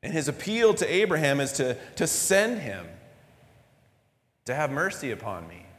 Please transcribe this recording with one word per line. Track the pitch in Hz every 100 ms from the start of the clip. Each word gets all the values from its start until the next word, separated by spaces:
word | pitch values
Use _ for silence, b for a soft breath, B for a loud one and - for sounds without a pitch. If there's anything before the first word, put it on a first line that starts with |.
And | 135
his | 160 147
appeal | - - 220 226 202
to | 175
Abraham | 175 208 160 147 139
is | 135
to, | - 131 160 B -
to | 160
send | - - 196 214 233
him | 139 95 85 85 - - - _ - _ _ _ _ _ _ _ _ _ -
to |
have | 131 147
mercy | 139 185 190 139
upon | 101 113 92 82
me. | 85 90